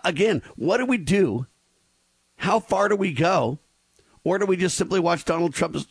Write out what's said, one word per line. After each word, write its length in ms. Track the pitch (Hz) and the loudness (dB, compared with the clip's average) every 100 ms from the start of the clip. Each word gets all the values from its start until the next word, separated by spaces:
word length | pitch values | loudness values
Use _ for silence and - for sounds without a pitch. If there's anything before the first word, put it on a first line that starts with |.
again, 400 | - 156 220 147 - - | -2 0 0 0 -4 -6
what 220 | 151 240 | -2 0
do 80 | 254 | 0
we 120 | 240 | -2
do? 500 | 147 196 151 113 131 _ _ _ _ _ _ _ _ - | 2 2 2 0 -6 _ _ _ _ _ _ _ _ -6
How 200 | 185 214 | 0 0
far 300 | - 190 202 | 0 0 2
do 80 | 202 | 0
we 140 | 196 | -2
go? 460 | 131 170 185 120 151 _ _ _ _ _ _ | 0 2 2 0 -4 _ _ _ _ _ _
Or 140 | 165 190 | -2 0
do 80 | 196 | 0
we 120 | 180 | 0
just 200 | 180 - | 0 -2
simply 220 | 160 185 | -2 0
watch 260 | 170 170 - | 0 0 -2
Donald 280 | 165 170 | 0 -2
Trump's 320 | - 170 147 - | -2 -4 -4 -10